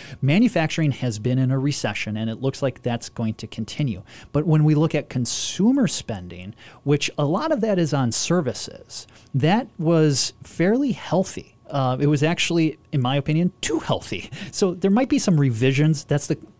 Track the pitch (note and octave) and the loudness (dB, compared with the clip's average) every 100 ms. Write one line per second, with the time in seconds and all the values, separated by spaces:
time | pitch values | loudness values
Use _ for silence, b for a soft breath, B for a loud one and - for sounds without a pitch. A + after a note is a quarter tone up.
0 | B B C3 F3 A#3+ E3+ D#3 - D3+ - | B B 2 4 4 2 -2 0 0 0
1 | B2+ G#2+ A2+ C3 C3 C3+ C#3 C#3+ A#2 G#2 | -4 -2 -2 0 2 0 0 -2 -4 -4
2 | - G#2+ A2+ A2+ C3 - C#3 - B2 A#2 | -4 -4 -4 -2 -4 -2 -4 -2 -4 -4
3 | - - A2+ G#2+ A2+ - A2 - C#3+ F#2+ | -6 -6 -4 -4 -10 -10 -8 -4 -4 -4
4 | - B B C#3+ E3 D#3 D3+ D3+ D#3+ D3 | -10 B B -2 2 4 4 4 2 0
5 | C#3 C3 A#2+ - - - G#3 C#4 A3 - | -2 -4 -2 -4 -6 0 2 4 2 -2
6 | - G2+ F2+ F2+ F#2 - B B C#3 D3 | -8 -10 -10 -12 -14 -16 B B 0 0
7 | - - D3 F#3 D#4 C#4+ G#3+ F#3+ D#3 C#3+ | 0 -2 0 0 0 0 0 0 2 0
8 | B2 - - F3 B2+ - - - - - | 0 -2 0 0 0 -4 -10 -14 -16 -16
9 | - B B C#3 D3+ G#3+ - - D#3+ E3 | -16 B B 0 2 2 0 -4 2 4
10 | D#3 C3+ - - - - F3 A#3+ C#4+ E3+ | 4 2 -2 -6 -14 0 2 2 0 -2
11 | - E3+ F#3+ - - _ - C#3+ C3 C3 | -2 0 0 -6 -16 _ -8 -2 0 2
12 | D3 D3 D3+ F3 - E3+ D#3+ - - C#3+ | 2 2 2 0 0 2 0 -2 -4 0
13 | B2 C#3+ C#3 D#3 F3+ - - D#4+ - - | 0 0 0 2 0 -2 -4 -2 0 -2
14 | - G2 - B G3 - F#3+ F3 G3 G#3+ | -2 -10 -10 B -10 -2 0 0 2 2
15 | C4+ D4 - D#3 C#3 A2 C3 C3+ D#3 D3 | 2 0 4 4 4 2 2 4 2 2
16 | - D3 - - - | 0 -2 -2 -6 -8